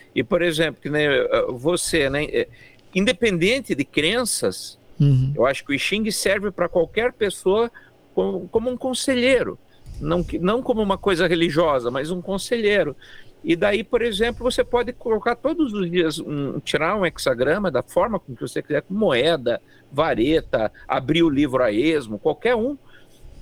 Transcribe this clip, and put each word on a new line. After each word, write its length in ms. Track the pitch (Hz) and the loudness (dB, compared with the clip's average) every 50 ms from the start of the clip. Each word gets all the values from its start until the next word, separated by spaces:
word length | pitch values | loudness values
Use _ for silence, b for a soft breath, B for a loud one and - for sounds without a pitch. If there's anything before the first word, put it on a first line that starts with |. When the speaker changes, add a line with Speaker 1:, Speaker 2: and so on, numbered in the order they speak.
| B B - | B B -4
Speaker 1:
E, 100 | 127 123 | -4 0
por 180 | - 196 170 170 | 0 0 2 2
exemplo, 380 | 175 156 151 165 151 151 - | 2 2 0 0 -2 -2 -6
que 80 | - 139 | -6 -2
nem, 160 | 147 151 151 | 0 2 2
eh, 200 | 147 139 127 110 - - 117 104 - | 2 2 2 2 2 2 0 0 0
você, 600 | 127 120 127 160 180 165 - - - 160 139 135 | -4 -2 -2 -2 0 0 -2 -2 0 0 0 0
né, 160 | 135 147 151 | 0 -2 -4
eh, 220 | - - 117 117 B B B B B B B - - - | -2 -2 -2 -2 B B B B B B B -20 -6 -4
independente 800 | 185 202 240 254 - 240 220 185 165 165 196 247 277 226 - 170 | 0 2 4 4 4 4 2 2 2 2 2 2 0 -2 -2 -2
de 100 | 127 139 | -2 -4
crenças, 920 | - - 151 147 165 214 247 247 - - - 123 98 92 - - - - - _ - - - | -2 0 0 2 2 0 0 -2 -2 -2 -2 -2 -2 -2 -4 -10 -16 -18 -20 _ -8 0 2
Speaker 2:
Uhum. 320 | 143 143 135 127 131 135 143 | 4 4 4 4 2 0 0
Speaker 1:
eu 100 | 151 120 | 0 0
acho 180 | 135 131 - - | 0 0 -2 -4
que 80 | - | -4
o 40 | 143 | -4
I 20 | 135 | -2
Ching 300 | - - 196 214 220 220 | -2 -2 -2 -2 -2 -2
serve 400 | - - - 202 196 208 196 208 | -2 0 0 0 0 0 -2 -4
pra 180 | - - 175 | -2 -2 -4
qualquer 460 | 170 - 185 165 - - 214 233 247 - | 0 0 0 0 0 0 -2 -2 -2 -2
pessoa 580 | - 214 190 - - - 185 196 220 233 233 B B B B B _ _ _ - | -2 -4 -4 -4 -2 0 0 2 2 0 -2 B B B B B _ _ _ -4
como, 320 | - 185 196 196 180 175 | -2 -2 -2 -4 -6 -6
como 220 | 175 - 226 226 254 | -4 -2 -2 -2 -2
um 40 | 247 | -4
conselheiro, 800 | 240 - 262 254 - - 285 262 247 240 262 269 233 123 101 76 - - b b b b - - - | -4 -4 -4 -4 -2 0 0 0 2 4 4 2 2 2 -2 -6 -10 -16 b b b b -16 -10 -6
não 220 | 143 151 170 180 165 | -2 0 0 0 0
que, 160 | - 180 160 | -2 -2 0
não 240 | 170 185 220 262 262 | 0 0 0 0 0
como 180 | - 240 220 | 0 0 0
uma 160 | 214 196 190 | 0 0 -2
coisa 300 | 185 - 202 185 156 185 | 0 0 0 2 2 2
religiosa, 640 | 165 175 165 165 170 143 156 175 156 143 131 117 120 | 2 2 2 2 2 2 2 2 4 2 2 0 -2
mas 180 | 123 135 143 156 | -2 -2 -4 -4
um 100 | 185 180 | -6 -6
conselheiro. 720 | 165 185 196 190 - - 247 233 214 202 208 202 165 147 131 B B B B B B B B _ - | -6 -6 -6 -6 -4 -4 -2 0 2 2 2 2 2 0 -4 B B B B B B B B _ -2
E 120 | - 170 | -2 0
daí, 280 | 165 196 202 208 220 214 | 2 2 2 2 0 0
por 180 | - - 233 | -2 0 0
exemplo, 420 | 226 240 208 202 226 240 226 - 226 254 | 0 -2 0 0 0 -2 -2 -2 -2 0
você 140 | 240 - 247 | 0 0 0
pode 280 | - - 240 226 233 240 | 0 0 0 0 -2 -6
colocar 420 | - - 240 220 208 - 233 240 | -6 -4 -2 -2 0 0 -2 -2
todos 360 | - - 277 330 349 311 247 208 | 0 -2 -2 0 0 0 -2 0
os 180 | 208 185 170 | -2 -2 0
dias 260 | 175 180 165 160 147 - | 2 2 2 0 -2 -4
um, 400 | - - 147 143 143 131 - - | -6 -6 -4 -4 -4 -4 -6 -6
tirar 360 | - - - 147 156 170 208 | -4 -2 -2 0 0 0 0
um 100 | 214 190 | 0 0
hexagrama 640 | 160 - - - 143 127 117 127 143 160 208 208 180 | -2 -2 -2 -2 0 0 2 2 0 2 0 0 0
da 140 | 131 123 - | -2 -2 -4
forma 360 | - - 175 190 233 214 180 | 0 0 0 2 2 0 -4
com 140 | - - 123 | -6 -10 -10
que 80 | - | -10
você 200 | 147 135 - 151 - | -10 -8 -6 -8 -4
quiser, 180 | - 147 147 | -2 -4 -4
com 120 | - - 185 | -2 -4 -2
moeda, 640 | 214 214 180 135 117 135 165 170 147 120 120 113 - b b b b b _ | 0 2 2 2 4 2 2 0 0 0 -2 -2 -2 b b b b b _
vareta, 800 | 143 143 156 156 131 104 117 143 160 156 - - - 120 110 104 B B B | -2 0 0 2 2 0 2 2 2 0 0 0 -2 -2 -2 -2 B B B
abrir 340 | B - 135 135 120 131 165 | B -2 -2 0 0 2 2
o 80 | 170 160 | 2 4
livro 320 | 139 135 151 135 123 127 127 | 4 2 0 2 2 2 2
a 80 | 113 | 2
esmo, 460 | 104 110 139 160 160 147 127 107 110 | 2 2 2 2 0 0 -2 -6 -10
qualquer 380 | 101 - 156 147 - - 233 254 | -4 -2 -2 -2 0 0 0 0
um. 200 | 220 220 269 294 - b b b b b b b b b - - - | 0 0 -2 -4 -8 b b b b b b b b b -20 -18 -6